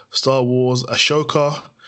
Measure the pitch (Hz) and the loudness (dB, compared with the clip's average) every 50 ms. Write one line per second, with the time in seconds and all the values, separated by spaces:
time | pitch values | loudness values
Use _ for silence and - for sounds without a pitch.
0 | - - - - - 135 135 135 123 123 123 127 127 127 127 123 123 - 117 - | -18 -8 -6 -2 0 2 2 2 2 2 2 2 2 2 0 0 -2 -2 -2 0
1 | - - 147 151 147 - - 151 147 147 147 147 - - _ _ - | 0 0 0 0 0 0 0 0 0 0 -2 -6 -12 -18 _ _ -20